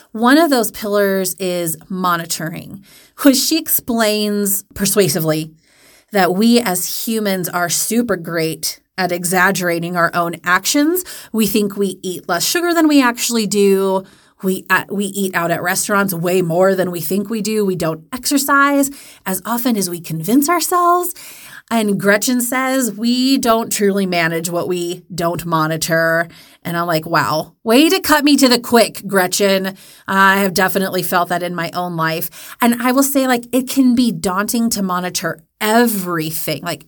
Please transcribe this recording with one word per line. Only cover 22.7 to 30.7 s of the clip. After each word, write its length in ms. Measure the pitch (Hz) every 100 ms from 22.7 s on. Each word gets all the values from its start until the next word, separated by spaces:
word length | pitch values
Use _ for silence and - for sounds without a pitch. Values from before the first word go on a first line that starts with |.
| 262 233
"We 460 | 202 233 247 254 269
don't 340 | 240 226 226
truly 320 | - 202 196
manage 460 | 190 175 165 165 165
what 180 | 175 131
we 360 | 180 175 175 -
don't 320 | 175 170 170 170
monitor." 840 | 160 156 160 160 165 165 165 170 - - _
And 120 | - 170
I'm 100 | 175
like, 200 | 160 165
"Wow, 480 | 165 113 156 - _
way 260 | 226 240 320
to 120 | 370
cut 240 | 370 302
me 120 | 285 285
to 120 | 254
the 120 | 247
quick, 420 | 233 226 185 - 196
Gretchen." 720 | 196 180 - 202 196 190 190 - - -
I 340 | 196 196 196
have 140 | 196
definitely 480 | 180 190